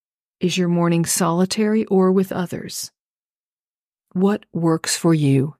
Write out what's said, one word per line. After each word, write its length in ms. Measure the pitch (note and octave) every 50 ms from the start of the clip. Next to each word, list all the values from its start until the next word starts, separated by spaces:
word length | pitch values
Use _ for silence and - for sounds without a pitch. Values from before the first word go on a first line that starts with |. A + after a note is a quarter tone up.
| _ _ _ _ _ _ _ -
Is 180 | F#3 F3 D#3+
your 120 | F#3 F3+ F3
morning 360 | F3 E3+ E3+ E3+ E3+ E3+ E3
solitary 800 | - - - F3+ E3 E3+ F3 F#3 F#3 - A3 G#3+ G#3+ G#3+ A3 A3
or 260 | - F#3+ F#3+ F#3 F#3 F#3
with 180 | G3 F#3+ -
others? 600 | - F#3 F3 - - - - - - - - - _ _ _ _ _ _ _ _ _ _ _ _ _ _ _ _ _ _ _ _ _ _ _ _ -
What 320 | F3+ F#3+ G3+ G#3+ G#3 - _ -
works 420 | E3 E3 E3 D#3+ E3 - - -
for 180 | - - E3+ E3
you 420 | D#3 D3 C#3 C3+ C3+ C3+ D3+ -